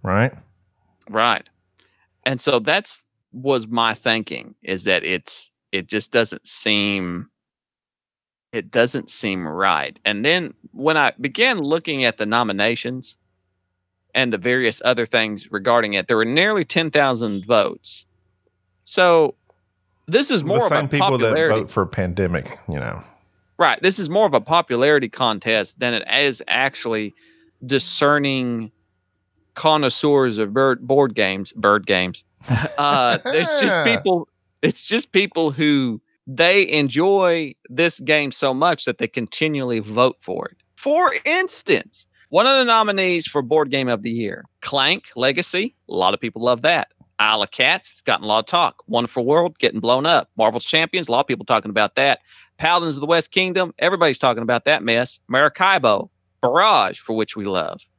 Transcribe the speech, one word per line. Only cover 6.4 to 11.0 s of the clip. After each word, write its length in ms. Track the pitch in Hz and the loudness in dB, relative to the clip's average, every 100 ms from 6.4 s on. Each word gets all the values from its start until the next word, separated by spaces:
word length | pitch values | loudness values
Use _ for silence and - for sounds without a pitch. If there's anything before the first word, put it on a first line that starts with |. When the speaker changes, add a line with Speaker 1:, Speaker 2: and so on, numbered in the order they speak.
| - | -10
Speaker 2:
seem, 840 | - 110 104 101 101 90 87 - _ _ _ _ _ _ _ _ _ _ _ _ | -6 0 0 0 -2 -4 -8 -12 _ _ _ _ _ _ _ _ _ _ _ _
it 180 | 117 90 | -10 -4
doesn't 400 | 120 117 135 - | 0 0 0 -6
seem 360 | - 107 95 82 | -6 -4 -4 -6
right. 520 | 80 95 80 71 - | -2 0 0 -2 -6
And 200 | 107 104 | -4 -2
then 300 | 127 180 165 - - | 0 -2 -4 -14 -20
when 240 | - 139 | -4 -2
I 160 | 156 | 2